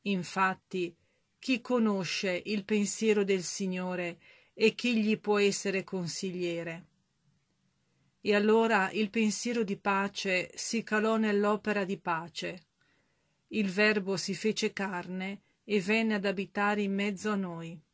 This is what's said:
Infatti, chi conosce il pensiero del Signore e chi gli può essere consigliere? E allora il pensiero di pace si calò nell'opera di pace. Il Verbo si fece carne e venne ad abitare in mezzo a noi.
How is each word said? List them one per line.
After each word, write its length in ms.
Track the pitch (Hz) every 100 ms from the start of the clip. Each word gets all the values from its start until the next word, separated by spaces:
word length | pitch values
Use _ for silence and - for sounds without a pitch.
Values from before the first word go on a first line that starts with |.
Infatti, 920 | 196 196 160 196 190 185 _ 190 175 - _ _ _ _
chi 240 | - 247
conosce 800 | - 247 220 196 165 - 196 180
il 220 | - 208 -
pensiero 580 | 214 202 - 220 208
del 180 | 196 190
Signore 760 | 160 - 190 185 185 180 175 170 - - _ -
e 200 | 220 -
chi 260 | 247 226
gli 160 | 208 208
può 220 | 202 208
essere 420 | 202 190 202 190
consigliere? 1040 | 180 190 170 - 190 180 175 170 170 165 - _ _ _ _ _ _ _ _ _ _ _ _ _
E 160 | - 208
allora 520 | 214 220 226 214 190
il 180 | 214 214
pensiero 540 | 233 214 196 240 240
di 120 | 196 202
pace 720 | 202 196 196 196 196 180 -
si 300 | - - 226
calò 320 | 214 214 214 220
nell'opera 680 | 220 202 208 208 214 208
di 160 | 185 196
pace. 680 | 185 165 170 - 175 175 _ _ _ _ _ _ _ _ _
Il 200 | 214 196
Verbo 480 | 180 214 208 190 190
si 160 | -
fece 400 | 175 220 202 214
carne 680 | 202 196 180 180 185 190 202 _ _
e 160 | - 208
venne 340 | 180 220 226
ad 100 | 208
abitare 580 | 196 190 185 - 202 208
in 120 | 202
mezzo 380 | 196 202 185 214
a 20 |
noi. 420 | 202 185 165 165 165 _